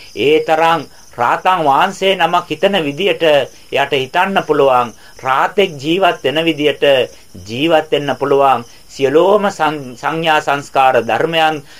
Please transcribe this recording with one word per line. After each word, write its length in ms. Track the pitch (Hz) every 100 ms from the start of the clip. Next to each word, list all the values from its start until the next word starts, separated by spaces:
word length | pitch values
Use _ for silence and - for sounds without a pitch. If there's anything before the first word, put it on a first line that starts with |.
| -
ඒ 240 | - 123 156
තරම් 420 | 160 160 165 165 131 - -
රාතන් 500 | - 120 165 185 185
වහන්සේ 520 | 151 139 185 190 190 185
නමක් 300 | 165 175 170
හිතන 280 | 151 190 196
විදියට 440 | 147 143 196 165
එයාට 720 | 165 143 123 - - 123 139
හිතන්න 440 | 143 131 170 190 196
පුළුවන්. 500 | - 151 139 127 120 - - -
රාතෙක් 540 | 127 135 180 202 190 147
ජීවත් 480 | 139 175 185 165
වෙන 160 | 139 147
විදියට 400 | 165 151 147 - 143 135 117 - - 95
ජීවත් 500 | 92 117 160 160 156
වෙන්න 240 | 147 143 123
පුළුවන්. 500 | 139 139 139 123 120 - -
සියලෝම 580 | - 135 147 180 208 196
සං-, 500 | 190 156 151 127 120
සංඥා 440 | 143 160 165 156
සංස්කාර 540 | 151 139 143 - 131 127
ධර්මයන් 540 | 113 113 156 165 160 156 - -